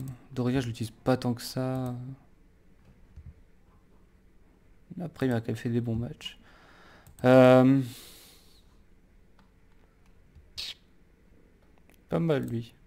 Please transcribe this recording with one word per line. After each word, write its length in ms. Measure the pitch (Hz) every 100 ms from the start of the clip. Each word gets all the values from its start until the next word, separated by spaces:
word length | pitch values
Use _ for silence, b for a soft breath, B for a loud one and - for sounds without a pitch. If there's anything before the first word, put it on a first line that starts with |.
| 131 123 -
Doria, 300 | 127 123 135
je 60 | 117
l'utilise 240 | 113 110 -
pas 140 | - 127
tant 160 | 123
que 80 | 120
ça. 520 | - 131 131 131 127 123 127 135 - - - - - - - - - - - - - - - - _ - - - - - - _ - - - 180
Après, 240 | 165 - 131
il 60 |
m'a 100 | 117
quand 60 | 117
même 80 | 113
fait 140 | 120
des 120 | 117
bons 140 | 117 113
matchs. 440 | 120 - - - b b b b b b b b 127
Euh... 560 | 131 127 127 131 135 120 B B B B B B B B B - - - - - - - - - - - _ - - - - - - - - - - - _ - - - - - - - - -
Pas 120 | 165
mal, 260 | 165 139 123
lui. 280 | 117 117 -